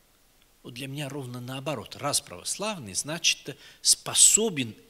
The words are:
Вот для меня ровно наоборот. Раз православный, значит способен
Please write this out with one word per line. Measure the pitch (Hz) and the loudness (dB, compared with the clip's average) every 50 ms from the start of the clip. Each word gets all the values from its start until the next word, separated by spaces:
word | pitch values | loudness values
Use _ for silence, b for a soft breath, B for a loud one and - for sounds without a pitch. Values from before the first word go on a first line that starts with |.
| _ _ _ _ _ _ _ _ _ _ _ _ - | _ _ _ _ _ _ _ _ _ _ _ _ -18
Вот | 120 120 | -16 -12
для | 117 139 | -10 -10
меня | 135 135 147 147 131 | -8 -8 -8 -8 -6
ровно | 139 147 127 123 123 123 | -8 -8 -8 -8 -10 -10
наоборот. | 123 123 131 139 135 160 147 110 92 - - | -10 -8 -8 -6 -4 -4 -4 -4 -6 -10 -10
Раз | 101 123 147 131 - | -6 -2 0 0 -2
православный, | - - 90 87 - - - - 196 220 214 170 117 98 90 | -2 -4 -12 -10 -6 -6 -6 -4 -4 -4 -6 -6 -8 -8 -6
значит | - - 139 160 170 - - - - - - 127 - B B B B | -6 -4 -4 -4 0 2 2 2 0 -2 -12 -14 -14 B B B B
способен | B - - - - 143 127 - - - - 202 220 226 170 139 123 110 104 - - _ | B 2 2 2 0 0 4 8 8 8 8 6 4 2 0 -2 -4 -4 -6 -14 -6 _